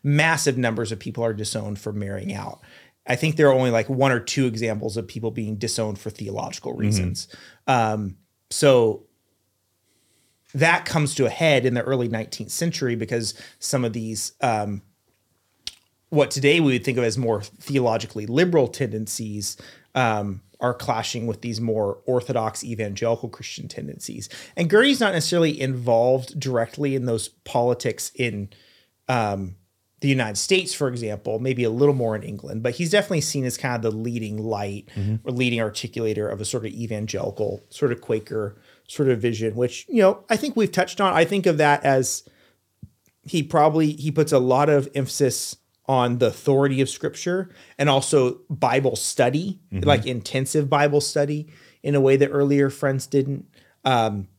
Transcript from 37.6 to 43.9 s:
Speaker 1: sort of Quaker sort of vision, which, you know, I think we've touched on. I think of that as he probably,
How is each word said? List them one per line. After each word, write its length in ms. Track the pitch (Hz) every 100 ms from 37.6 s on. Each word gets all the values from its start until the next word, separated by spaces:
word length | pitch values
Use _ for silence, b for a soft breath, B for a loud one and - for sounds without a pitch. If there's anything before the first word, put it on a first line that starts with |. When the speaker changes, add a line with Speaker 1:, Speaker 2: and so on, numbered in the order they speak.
| -
Speaker 1:
sort 220 | - 139
of 80 | 120
Quaker 560 | - 110 107 110 101 - b b -
sort 200 | - 135
of 100 | 117
vision, 340 | 117 110 113 110
which, 300 | 123 - -
you 140 | 247
know, 220 | 196 - -
I 60 | 220
think 200 | 294 233
we've 140 | 202
touched 280 | - 185 -
on. 140 | 190
I 100 | 160
think 220 | 160 196 180
of 120 | 151
that 260 | 147 143 139
as 420 | 131 127 - - b b b _ _ - _ _ _
he 200 | - 170
probably, 500 | 143 160 151 160 156